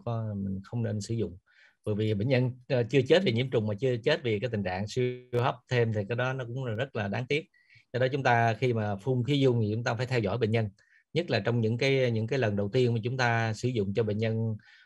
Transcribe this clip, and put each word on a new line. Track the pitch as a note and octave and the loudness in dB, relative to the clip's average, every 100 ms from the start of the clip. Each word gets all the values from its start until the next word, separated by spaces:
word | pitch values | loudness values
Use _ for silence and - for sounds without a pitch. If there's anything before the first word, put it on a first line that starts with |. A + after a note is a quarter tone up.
| A#2 | -6
có, | A2+ A2 G2+ | -4 -4 -4
mình | G2 F#2+ | -4 -6
không | - A#2+ | -6 -4
nên | A2+ G#2+ | -2 -4
sử | G2+ | -4
dụng. | A2+ G#2 F2+ _ _ _ _ G#2+ | -4 -4 -6 _ _ _ _ -4
Bởi | G#2 | -2
vì | G#2+ | 0
bệnh | G#2 A2+ | 0 2
nhân, | B2+ B2+ B2+ - | 2 2 -2 -2
à, | C3 A#2 | -2 2
chưa | C#3 C3 | 2 6
chết | E3 | 4
vì | G3 | 4
nhiễm | A2+ C3 | 0 0
trùng | B2 G#2+ | 0 0
mà | G2+ | 0
chưa | C3 B2 | -2 0
chết | C#3 D#3+ | 0 0
vì | A#2+ G#2 | 0 -2
cái | A#2+ | -2
tình | G#2+ | -2
trạng | F#2 F#2 G#2+ | -2 -4 -4
suy | B2+ B2 B2 - | -2 -2 -4 -6
hô | A#2+ | -2
hấp | C3 - _ | 0 -2 _
thêm | B2 A#2 | 0 2
thì | G#2+ G2 | 0 -2
cái | A#2+ | -2
đó | B2+ | -2
nó | C3 A#2 | -4 -6
cũng | B2+ B2+ | -6 -4
là | A2 | -4
rất | C#3 A2+ | -4 -4
là | G2+ | -4
đáng | A2 B2+ | -4 -2
tiếc. | D3 - _ _ - _ | -2 -4 _ _ -20 _
Do | A#2+ | -2
đó | B2+ | 0
chúng | C#3 | 2
ta | C3 A#2 A#2 | 4 4 4
khi | G#2+ B2+ | 2 0
mà | A2+ G#2 G2 | 0 -2 -4
phun | C3+ B2+ | -2 -2
khí | A#2 C#3+ | 0 2
dung | C3+ A#2+ | 4 4
thì | G#2 | 0
chúng | A2 | -2
ta | B2 A2+ | -2 -2
phải | B2+ | 0
theo | B2+ | 0
dõi | G2+ A#2+ | 0 0
bệnh | A2 | 0
nhân, | A2+ G#2+ - _ _ _ | 2 0 -6 _ _ _
nhất | D3+ E3+ | -4 0
là | A2+ | 0
trong | G2+ A#2+ | 2 2
những | A2 A#2+ | 0 2
cái, | C3+ C3+ B2+ | 2 2 2
những | A2+ A2 | 0 -2
cái | C#3 | 0
lần | A2 G2+ | 0 0
đầu | G2+ | 0
tiên | C3 B2 | 2 2
mà | A#2 | 2
chúng | A#2+ C3 | -2 0
ta | B2 A#2 A2+ | 2 2 0
sử | G#2+ B2 | -2 -2
dụng | B2 G2 | -2 -2
cho | G2+ | 0
bệnh | G#2+ G#2 | 0 0
nhân, | A2+ A2+ A2+ A2 - - | 0 0 -2 -4 -10 -20